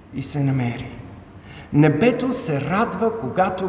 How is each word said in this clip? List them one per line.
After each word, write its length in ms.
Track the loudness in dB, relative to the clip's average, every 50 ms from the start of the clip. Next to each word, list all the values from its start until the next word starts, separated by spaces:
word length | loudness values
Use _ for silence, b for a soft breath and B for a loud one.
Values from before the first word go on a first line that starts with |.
| -20 -12 -10
и 80 | -8
се 180 | -6 -4 -2 0
намери.“ 500 | 0 2 2 0 0 -2 -4 -6 -10 -12 -12 -14 -16 -16 -16 -18 -20 -20 -20 B B B B B B B
Небето 600 | B 6 6 6 6 4 4 2 2 2 0 -2
се 280 | 0 0 0 -2 -2 -2
радва, 580 | -2 0 0 0 0 0 0 -2 -2 -2 -2 -2
когато 500 | -6 -4 0 2 2 2 0 -2 -4